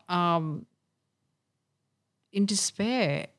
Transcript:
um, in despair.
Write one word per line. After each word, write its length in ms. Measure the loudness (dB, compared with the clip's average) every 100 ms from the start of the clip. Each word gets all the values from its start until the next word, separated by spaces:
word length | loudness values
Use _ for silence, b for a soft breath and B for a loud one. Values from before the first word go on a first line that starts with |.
| -4
um, 580 | 0 2 2 0 -6 -10 _ _ _ _ _ _ _ _ _ _ _ _ _ _ _ _
in 140 | -2 0
despair. 800 | 0 -2 -2 -2 0 0 0 -6